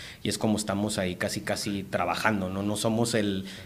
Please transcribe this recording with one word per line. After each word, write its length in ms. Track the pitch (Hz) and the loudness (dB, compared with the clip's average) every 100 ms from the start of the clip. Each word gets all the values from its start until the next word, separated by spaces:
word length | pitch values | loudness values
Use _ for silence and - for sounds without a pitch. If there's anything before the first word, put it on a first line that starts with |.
| - - | -14 -6
y 60 | 107 | -4
es 80 | - | 0
como 220 | 113 104 | 2 2
estamos 400 | - 98 104 101 | 2 0 0 0
ahí 180 | 92 90 | 0 0
casi, 240 | 101 107 | -2 -2
casi 420 | 104 95 104 98 | -4 -2 -2 -4
trabajando, 680 | 95 92 87 87 110 101 92 | -2 0 0 2 4 4 0
¿no? 120 | 98 | 0
No 140 | 104 104 | 0 0
somos 380 | 113 113 117 | 2 2 2
el, 320 | 113 101 95 - - | 2 2 0 -4 -12